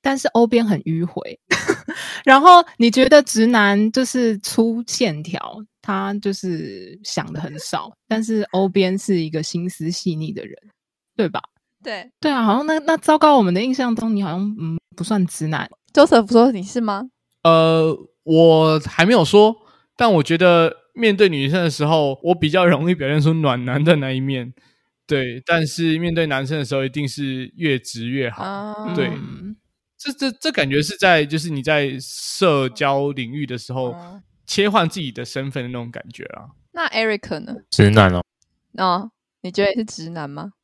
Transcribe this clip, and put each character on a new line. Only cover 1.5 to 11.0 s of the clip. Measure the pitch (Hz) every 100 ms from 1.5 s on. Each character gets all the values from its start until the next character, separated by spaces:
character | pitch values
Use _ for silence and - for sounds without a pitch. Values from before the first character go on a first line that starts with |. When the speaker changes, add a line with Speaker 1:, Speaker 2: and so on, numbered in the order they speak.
| - - - - - - -
Speaker 1:
然 | - 262
后 | 339 349 349 -
你 | 233
觉 | 254 254
得 | 294
直 | 277 214 226
男 | 240 202 202 220
就 | 262 254
是 | 254 233 208
粗 | - - 226 226 233
线 | - 220 151
条， | 156 - - 214 214 _
他 | - 190 196 202
就 | 202
是 | 196 185 165 160 95 92 185
想 | 208 - 156
得 | 156
很 | 160 151
少， | - 160 - _ _
但 | 220
是 | 220 220 202
欧 | 185 196
边 | 196 185 190
是 | - 185
一 | 156
个 | 156
心 | 151 170 180
思 | - 165
细 | 180 190 156
腻 | 156
的 | - -
人， | - 208 _ _ _